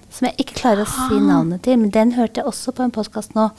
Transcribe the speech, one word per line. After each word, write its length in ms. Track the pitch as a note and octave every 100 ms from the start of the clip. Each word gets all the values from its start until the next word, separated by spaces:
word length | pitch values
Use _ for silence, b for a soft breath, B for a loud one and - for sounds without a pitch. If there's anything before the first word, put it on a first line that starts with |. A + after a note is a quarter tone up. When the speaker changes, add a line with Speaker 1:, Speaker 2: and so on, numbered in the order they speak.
| -
Speaker 1:
som 160 | - B3
jeg 80 | -
ikke 180 | C4+ -
klarer 260 | B3+ G3+
å 60 | G#3+
si 260 | B3 B3+
Speaker 2:
Ah. 60 | G#3
Speaker 1:
navnet 420 | G3+ F#3+ E3 F3+
til, 140 | B3 B3
men 120 | G#3+
den 220 | G#3+ A3+
hørte 280 | A#3+ A3+ -
jeg 60 | C4+
også 260 | - -
på 80 | B3
en 80 | B3+
podcast 440 | A3+ G#3 G#3+ -
nå. 160 | A3 G#3+